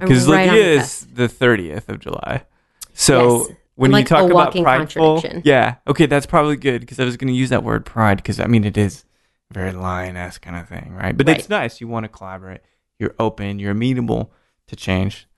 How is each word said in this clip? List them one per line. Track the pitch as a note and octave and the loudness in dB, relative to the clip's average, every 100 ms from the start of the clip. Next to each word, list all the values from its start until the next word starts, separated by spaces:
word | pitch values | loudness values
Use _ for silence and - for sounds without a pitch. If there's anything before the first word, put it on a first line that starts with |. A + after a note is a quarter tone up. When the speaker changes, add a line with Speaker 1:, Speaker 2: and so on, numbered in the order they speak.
Speaker 1:
I'm | F#3 | 2
Speaker 2:
'cause | B2+ B2+ | 4 6
Speaker 1:
right | F#3 F#3 | 4 6
on | A3 | 6
the | |
Speaker 2:
Leo | F#3+ D3 | 4 2
Speaker 1:
cusp. | - - | 0 -8
Speaker 2:
is | - | -14
the | A#2+ A#2+ | -4 -4
thirtieth | - B2 A2 E2+ E2 - | 2 2 2 -2 -10 -12
of | G2+ | -14
July. | - - - B2+ - _ _ _ - | -10 -10 -8 -8 -10 _ _ _ -20
So | - - C3 B2 A#2 - | -2 2 6 4 4 -2
Speaker 1:
Yes. | - _ - | -12 _ 0
Speaker 2:
when | C3+ | 4
Speaker 1:
I'm | |
Speaker 2:
you | G#3 | 4
Speaker 1:
like | - | 4
Speaker 2:
talk | D#3+ | 4
Speaker 1:
a | F3+ | 4
Speaker 2:
about | F3 | 4
Speaker 1:
walking | C#3+ F#3 | 2 0
Speaker 2:
prideful, | D#3 C3 D#3 - D#3+ D#3 | 2 2 0 2 2 2
Speaker 1:
contradiction. | D#3+ - D3 | -2 -2 2
Speaker 2:
yeah, | C3 A2+ A#2+ - | 4 2 -2 -4
okay, | C#3+ D3 | 0 2
that's | C#3+ - | 2 0
probably | E3+ D3+ C#3+ | 0 0 0
good | C3+ A#2+ A#2 | -2 -4 -6
'cause | - | -6
I | B2 | -6
was | A#2+ | -4
gonna | C3 | -4
use | B2+ B2+ | -2 0
that | B2+ | -2
word | A2+ A2+ - | -2 -4 -4
pride | A2+ G#2+ F#2+ | 0 0 0
'cause, | - G#2 | -2 -4
I | G#2+ | 0
mean, | A#2 G#2 | 2 2
it | G#2 | 0
is | G2+ - _ _ _ _ _ | -2 -4 _ _ _ _ _
a | |
very | G2 F#2 | -10 -10
lion-esque | F#2 F#2 F2+ F#2 F2+ F2 - | -8 -8 -6 -8 -12 -14 -16
kind | E2+ F2 | -16 -16
of | F2 | -14
thing, | F2 E2+ | -16 -16
right? | F2+ G2 - | -10 -6 0
But | C#3 | 2
it's | D#3+ - | 0 -2
Speaker 1:
Right. | G#3 | -6
Speaker 2:
nice. | D#3+ - | -6 -10
You | A#2 | -10
wanna | A#2 G#2+ | -10 -10
collaborate. | - F#2+ F#2 F#2 F#2 _ _ _ _ | -14 -18 -18 -18 -20 _ _ _ _
You're | G#2 - | -8 -2
open. | A2 G#2+ G2+ G2+ | -4 -4 -8 -6
You're | G2+ | -6
amenable | G2+ B2 B2+ A#2 A2+ A2+ _ _ _ _ | -2 -2 -2 -2 -4 -6 _ _ _ _
to | G#2 | -14
change. | - F#2 F#2+ - _ | -4 -2 -2 -6 _